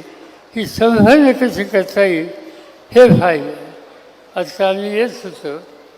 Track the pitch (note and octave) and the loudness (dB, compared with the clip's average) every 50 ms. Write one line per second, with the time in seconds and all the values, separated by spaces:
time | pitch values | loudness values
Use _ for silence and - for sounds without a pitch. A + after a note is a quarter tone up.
0 | D#3 - - - - - - - _ _ - A3+ G3 - - - A3 A#3 A#3 G#3+ | -12 -16 -20 -20 -20 -20 -20 -20 _ _ -10 -10 -10 -8 -4 -2 0 0 2 4
1 | G#3 A3+ C#4 D4+ C#4+ C4 B3+ - B3+ A3+ D#3+ F#3 G3+ G3 A3 F#3+ F#3 - - G3+ | 4 6 6 6 4 2 2 0 -2 -4 -4 -6 -6 -4 -4 -4 -4 -2 -2 0
2 | G3 F#3+ E3+ D#3 E3 F#3+ - - - - - - - - - - - - - A#3+ | 0 0 0 -4 -6 -8 -12 -18 -20 -20 -20 -20 -20 -20 -20 -20 -8 2 4 6
3 | B3+ A3+ E3 - E3+ F3 D#3+ C#3+ C#3 D3 - - D3+ E3 - - - - - - | 6 6 6 4 2 0 -2 -2 -6 -10 -12 -16 -18 -20 -20 -20 -20 -20 -20 -20
4 | - - _ _ _ _ - F#3 F3 - - - G3 F#3+ F#3+ G3 G3+ G#3 G#3 G#3+ | -20 -20 _ _ _ _ -10 -10 -10 -8 -6 -4 -2 -2 -2 -4 -6 -6 -4 -4
5 | A#3+ A3+ - - G3 F3+ D3+ - - D3 C#3+ E3 - - - - - - _ | -4 -4 -6 -12 -16 -16 -16 -14 -12 -12 -12 -14 -16 -20 -20 -20 -20 -20 _